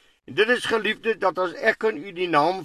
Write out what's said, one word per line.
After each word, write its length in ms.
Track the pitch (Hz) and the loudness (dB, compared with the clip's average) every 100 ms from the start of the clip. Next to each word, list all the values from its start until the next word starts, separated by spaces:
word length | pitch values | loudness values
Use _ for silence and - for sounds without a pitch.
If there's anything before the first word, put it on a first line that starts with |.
| _ _ - | _ _ -8
En 60 | 131 | 0
dit 120 | 220 | 2
is, 120 | 247 - | 2 0
geliefde, 460 | 220 202 202 226 208 | -2 0 -2 -2 0
dat 220 | 190 170 | -2 0
as 140 | 185 - | -4 0
ek 300 | 226 - 220 | -2 0 -2
en 60 | 220 | -4
u 140 | 196 | -10
die 140 | 175 180 | -6 2
naam 300 | 151 156 190 | 4 2 0